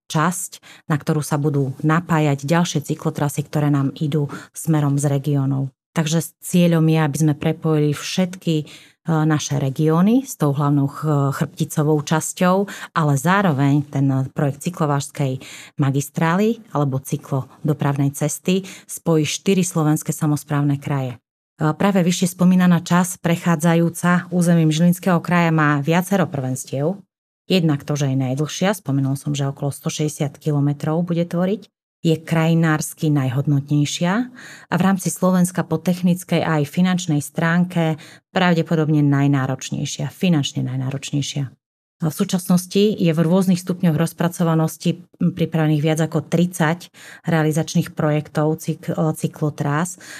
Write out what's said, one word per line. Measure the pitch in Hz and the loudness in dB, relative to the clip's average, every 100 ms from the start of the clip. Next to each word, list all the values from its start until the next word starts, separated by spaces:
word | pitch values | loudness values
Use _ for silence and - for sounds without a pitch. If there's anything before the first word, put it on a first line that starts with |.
| - | -6
časť, | 165 165 180 - - - - - | 0 0 -2 -8 -14 -20 -20 -4
na | |
ktorú | 151 - 156 | -4 0 -2
sa | 143 | 0
budú | 151 147 139 135 135 | -2 0 0 -2 -2
napájať | 151 160 175 165 151 139 143 | 0 0 0 0 2 0 0
ďalšie | 170 170 156 - | 0 2 -2 -4
cyklotrasy, | 156 165 147 147 - | -4 -4 -2 -4 -4
ktoré | 143 151 147 | -4 -2 0
nám | 143 135 - | 2 0 -2
idú | 151 151 143 - - | -2 -2 -2 -6 -16
smerom | - - 151 143 143 | -10 0 2 2 0
z | 143 | 0
regiónov. | 139 143 143 135 135 135 _ _ - | -2 0 0 0 -2 -4 _ _ -4
Takže | 151 165 | 0 -2
s | - _ | -4 _
cieľom | - 180 175 165 160 | -2 2 4 4 4
je, | 160 | 2
aby | 156 139 | 2 2
sme | 156 | 0
prepojili | 147 160 160 165 156 151 | 2 -2 -2 0 2 2
všetky, | 143 - - 180 185 - 156 | -2 -6 -2 -2 -2 -2 -2
e, | 147 - - _ - 156 156 | -4 -14 -20 _ -2 0 2
naše | 147 - 143 | 0 0 -2
regióny | 139 127 156 160 196 247 | -2 0 2 4 4 4
s | 262 - | 0 -2
tou | 147 | -2
hlavnou | 139 143 147 139 | 0 2 2 0
ch-, | - 156 143 139 139 | -2 -2 0 0 0
chrbticovou | 147 - 147 - 151 151 143 | -4 -4 -4 0 2 0 0
časťou, | 160 - - 180 185 202 - - | -2 -2 0 2 2 -2 -8 -8
ale | - 151 139 | -2 2 2
zároveň | 156 196 196 135 139 147 | 2 2 2 2 4 2
ten | 143 139 139 131 131 | 0 0 0 0 -2
projekt | - 143 139 180 | -2 -2 -2 -6
cyklovážskej | 180 151 143 - - 139 131 - - - | -2 -2 0 -4 -4 -4 -4 -10 -20 -16
magistrály | - 139 139 - - 165 180 214 226 - | -2 0 0 -2 -2 0 2 2 0 -4
alebo | 143 143 135 | -2 0 -2
cyklodopravnej | - 143 - 135 131 - 151 147 143 139 139 | -4 -8 -4 -6 -6 -8 -4 -2 0 0 0
cesty | 139 143 - - 190 190 - - | 0 -4 -4 -2 -2 -2 -16 -16
spojí | - - 160 151 | -8 0 0 0
štyri | - - 190 170 | -2 0 0 2
slovenské | 165 151 151 - | 0 2 0 -2
samosprávne | - 156 147 - 143 143 139 | -4 0 -2 -2 -2 0 -2
kraje. | 156 139 131 120 | -2 -4 -4 -10
E, | _ _ _ - 156 | _ _ _ -4 -2
práve | 156 196 196 175 | 0 2 2 2
vyššie | 175 180 - | 2 -2 2
spomínaná | 180 185 180 170 | 4 6 6 4
časť | 170 175 180 - 165 | 2 0 0 -2 -2
prechádzajúca | 170 175 160 170 165 170 170 175 180 175 | 0 0 2 2 2 2 0 0 0 0
územím | 175 170 170 156 | 0 4 4 4
Žilinského | 156 175 175 196 170 | 4 4 2 2 0
kraja | 170 175 170 | 2 2 4
má | 160 147 147 | 2 2 2
viacero | 143 170 180 196 143 | 2 0 2 0 0
prvenstiev. | 139 127 131 - 131 151 196 - _ _ _ - | -2 -4 -6 -6 -4 -2 -4 -12 _ _ _ -2
Jednak | 185 160 143 - | 0 2 0 -2
to, | |
že | 143 139 | -2 0
je | 135 | 0
najdlhšia, | 131 131 151 - 185 | -2 -2 -4 -2 -2
spomenul | 214 - 139 135 | -2 -2 -2 0
som, | 139 - | -2 -4
že | 143 139 | -4 -4
okolo | 139 143 | -4 -6
stošesťdesiat | - 160 - 151 - 143 - | -6 -8 -4 -4 -2 -6 -4
kilometrov | 160 147 143 143 151 160 175 | -2 0 0 0 -2 -2 -2
bude | 165 170 | -2 -2
tvoriť, | 170 185 220 - _ _ _ | -2 -2 -2 -8 _ _ _
je | 165 160 | 0 0
krajinársky | - 160 160 165 165 156 - - 160 | 0 0 2 4 2 0 -2 -4 0
najhodnotnejšia | 147 131 123 143 143 143 147 147 - 175 208 247 - - - - | 0 0 -2 0 0 0 0 0 0 -2 0 -4 -8 -20 -20 -6
a | |
v | 170 | 0
rámci | 190 190 175 | 2 2 -2
Slovenska | - 185 185 180 - | 0 2 2 2 0
po | 165 160 | -4 -2
technickej | 185 180 180 175 - 165 | -2 0 2 0 0 -2
aj | - 156 143 | 0 0 0
finančnej | - 185 180 180 147 | 0 0 0 0 -2
stránke | - - 165 175 175 175 160 156 - - _ | -2 -2 0 2 0 0 -2 -2 -8 -20 _
pravdepodobne | 185 180 165 156 165 151 151 143 | 0 2 2 2 0 2 4 4
najnáročnejšia, | 139 143 139 131 131 - 139 143 - 143 | 4 4 2 0 -4 -6 -6 -6 -6 -8
finančne | - 185 156 135 139 131 | -2 0 2 0 -4 -4
najnáročnejšia. | 131 131 135 - 143 139 147 131 - _ _ _ - | -4 -4 -6 -4 -4 -4 -4 -6 -10 _ _ _ -6
V | 156 | -6
súčasnosti | - 196 185 - 180 - 196 208 - | -2 -2 -2 2 0 2 2 2 2
je | 170 | 0
v | 156 | 2
rôznych | 165 190 190 180 | 2 2 2 0
stupňoch | - 180 175 | 0 0 0
rozpracovanosti | 151 165 - 170 - 170 160 160 - 175 - - | 2 -2 -2 -4 0 0 2 0 -2 -4 -4 -8
pripravených | - 175 147 160 165 156 151 156 | -2 -2 0 -2 0 0 2 0
viac | 156 | 0
ako | 156 156 143 | 0 -2 -2
tridsať | 170 175 - 156 170 - - - - - | 0 0 0 -2 -2 -8 -20 -20 -14 -2
realizačných | 160 156 156 156 175 165 | 0 2 0 0 -2 -2
projektov | - 156 151 147 - 151 160 | -2 0 0 -2 -2 0 -2
cyk-, | - 151 - 170 160 | -4 -8 -6 -2 -2
cyklotrás | 160 156 - 151 147 147 147 180 - - | -2 -6 -4 -6 -4 -2 -2 -4 -8 -18